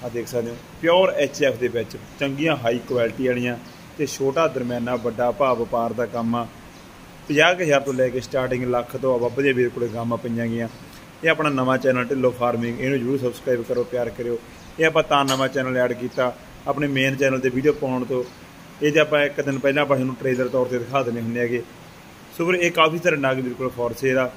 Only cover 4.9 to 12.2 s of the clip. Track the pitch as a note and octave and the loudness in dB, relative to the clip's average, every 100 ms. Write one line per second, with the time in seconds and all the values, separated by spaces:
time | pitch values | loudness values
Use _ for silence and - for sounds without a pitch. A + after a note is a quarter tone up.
4.9 | B2 A#2 A2+ B2 A#2+ C#3 A#2+ A#2 A#2+ A#2 | -2 -2 0 -2 2 2 2 0 -2 -2
5.9 | A2+ A#2 A#2+ A#2 A#2 A#2 - - - - | -2 -4 -2 -2 -2 -4 -12 -20 -20 -20
6.9 | - - - - D3 D#3+ F#3 E3+ C#3+ C3+ | -20 -20 -20 -2 4 4 4 4 2 2
7.9 | C3 B2+ B2+ A#2+ C3+ B2+ B2+ B2 B2 A#2+ | 0 0 0 -4 -2 0 -2 0 -2 -2
8.9 | C3+ C3 B2 A#2+ A#2 C#3 B2 B2 B2 A#2+ | -4 0 0 0 0 2 4 2 0 -4
9.9 | A2 A#2 A#2 A#2+ A#2 A#2 A2+ A2+ - - | -4 -4 -4 -2 -4 -2 -2 -6 -8 -20
10.9 | - - - D#3+ D#3 D3+ C3+ B2+ B2+ C3 | -20 -20 -4 0 2 2 0 2 2 2
11.9 | B2+ A#2+ C3+ | 0 0 0